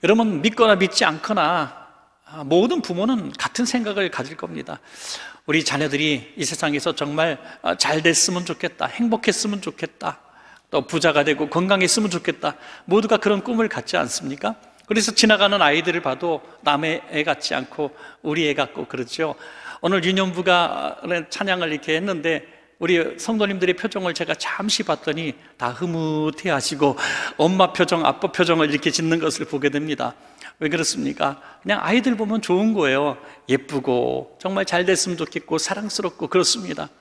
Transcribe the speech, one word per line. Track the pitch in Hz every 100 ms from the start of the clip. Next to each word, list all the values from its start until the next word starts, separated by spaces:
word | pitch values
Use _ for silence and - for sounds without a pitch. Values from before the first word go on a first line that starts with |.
여러분, | 165 226 220 170
믿거나 | 185 226 226 196
믿지 | 185 - 160
않거나, | 156 - 208 151 175 143 - - _ _ _ -
아, | 156
모든 | 139 165 233 339
부모는 | - 175 214 247 156
같은 | - - -
생각을 | 240 247 214 202 185
가질 | - 135 160
겁니다. | 170 160 135 80 - - - - - - -
우리 | 156
자녀들이 | 147 139 151 143 156 139 117 -
이 |
세상에서 | 139 - 160 147 170 160
정말, | 143 147 165 139 - -
아, | - 87
잘 | - 156
됐으면 | 160 156 - 180
좋겠다, | 175 160 170 - 143
행복했으면 | - 233 226 226 190 214 202
좋겠다, | 175 - 165 _ 165 - _ - - - _
또 | - 131
부자가 | 165 160 147
되고 | 143 143 147
건강했으면 | 165 185 196 185 - 214
좋겠다, | 170 - 147 156 - - -
모두가 | - 196 214 214
그런 | 208 202
꿈을 | 190 226 220
갖지 | - - 180
않습니까? | 123 - 156 139 208 226 - _ _
그래서 | 214 214
지나가는 | 214 226 214 202 202
아이들을 | 156 151 165 170
봐도 | 156 131 170 156 - -
남의 | - 143 160 165 -
애 | 156
같지 | 156 147 - -
않고 | 131 - 147 - - -
우리 | 156 156 151
애 |
같고 | 143 135 - 123
그렇죠. | 131 120 - 160 - - - - -
오늘 | 170 190
유년부가 | 170 190 190 175 180 175 170 - - - - 175 156
찬양을 | - 196 185 170
이렇게 | 151 151 156
했는데 | 196 180 160 156 - - _ _
우리 | 170 175 160 -
성도님들의 | - 220 202 190 180 180
표정을 | 220 208 180
제가 | 165 165 160
잠시 | - - 208 -
봤더니 | 175 156 - 151 160 - - _
다 | 120
흐뭇해하시고 | 123 180 165 160 156 156 156 190 143 - 143 143 139 - - - -
엄마 | 156 185 180
표정, | - 175 170 143
아빠 | - 190
표정을 | - 170 160 151
이렇게 | 143 160
짓는 | - 160 165
것을 | 160 147 151
보게 | 143 143
됩니다. | 143 156 143 123 - - - - -
왜 | 156
그렇습니까? | 165 156 - 143 147 143 139 - -
그냥 | 185 208
아이들 | 160 233 254 220
보면 | 214 220
좋은 | - 180 220
거예요. | 208 143 135 147 131 - - -
예쁘고 | 131 - 147 127 123 123 131 127 -
정말 | 185 196 196
잘 | 175 180
됐으면 | 185 - 170
좋겠고 | 156 - - 160
사랑스럽고 | - 190 208 - 190 - 151
그렇습니다. | 185 175 240 185 156 156 _